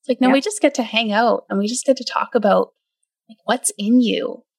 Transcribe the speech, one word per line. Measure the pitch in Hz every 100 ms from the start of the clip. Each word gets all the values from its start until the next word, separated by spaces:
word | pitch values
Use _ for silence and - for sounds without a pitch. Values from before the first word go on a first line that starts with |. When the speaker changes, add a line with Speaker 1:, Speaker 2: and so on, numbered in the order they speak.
Speaker 1:
It's | -
like, | 240
no, | 254
Speaker 2:
Yeah. |
Speaker 1:
we | 269
just | 415 415
get | 302
to | 277
hang | 220 220 226
out | 202 233 202 -
and | 196
we | 208
just | 247 -
get | 254
to |
talk | 233 - -
about, | 233 208 185 - _ _ _ _ _ _
like, | 226
what's | - 247 - -
in | 202 247
you. | 233 190 - - _